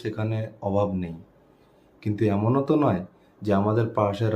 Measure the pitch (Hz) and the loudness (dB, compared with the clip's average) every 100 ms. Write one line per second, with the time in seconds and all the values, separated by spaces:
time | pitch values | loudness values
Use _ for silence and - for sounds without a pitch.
0 | 110 104 110 110 110 - 101 98 104 92 | -6 -4 -2 -2 -6 -6 -2 0 0 0
1 | 87 82 - _ _ _ _ _ _ _ | -6 -8 -16 _ _ _ _ _ _ _
2 | 107 104 110 98 110 135 139 156 135 92 | -6 0 0 2 2 2 2 2 2 0
3 | 92 _ _ _ 104 98 104 113 110 - | -4 _ _ _ 0 2 2 2 0 0
4 | 104 98 113 | 0 0 0